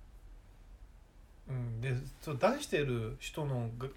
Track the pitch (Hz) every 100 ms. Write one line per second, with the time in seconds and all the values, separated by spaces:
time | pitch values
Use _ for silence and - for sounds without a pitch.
0 | - - - - - - - - - -
1 | - - - - - 127 120 113 131 127
2 | - - 160 127 202 294 - 156 139 120
3 | 110 - - - 143 127 113 117 131